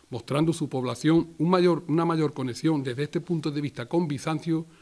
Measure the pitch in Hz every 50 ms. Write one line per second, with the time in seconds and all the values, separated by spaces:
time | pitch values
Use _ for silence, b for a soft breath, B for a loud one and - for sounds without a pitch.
0 | b b 123 113 - - 131 147 160 165 160 - 156 127 - 131 123 123 120 -
1 | - 151 160 170 160 165 - - 151 170 185 180 175 175 170 165 175 - 147 165
2 | 170 170 165 160 151 147 143 143 127 127 113 - - 160 160 143 131 131 120 131
3 | 147 147 - 170 156 - 175 160 139 160 143 147 147 139 - - 117 - - 170
4 | 180 143 143 127 - 165 160 151 - 170 160 160 160 B B B